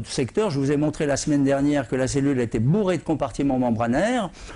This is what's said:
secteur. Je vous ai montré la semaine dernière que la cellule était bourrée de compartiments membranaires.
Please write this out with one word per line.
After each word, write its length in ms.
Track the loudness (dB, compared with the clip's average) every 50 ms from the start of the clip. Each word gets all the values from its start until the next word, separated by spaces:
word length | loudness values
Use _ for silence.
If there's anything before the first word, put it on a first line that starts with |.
| -8
secteur. 440 | -6 -4 -4 -4 -2 -2 -2 -2 0
Je 100 | 0 -2
vous 120 | 0 0
ai 60 | 0 0
montré 280 | 0 0 -2 -2 -2
la 120 | -2 -2 -2
semaine 260 | 0 0 2 2 4
dernière 440 | 2 2 2 2 2 2 0 0 -2
que 80 | -2
la 120 | 0 0 0
cellule 320 | 0 0 0 2 2 0
était 200 | 0 0 0 0
bourrée 380 | 2 2 2 2 2 0 0 -2
de 60 | -2
compartiments 560 | -2 -2 -2 -2 -4 -2 -2 0 0 2 2
membranaires. 720 | 2 2 0 0 0 0 0 2 0 0 0 -2 -2 -4 -8 -12 -16 -16 -16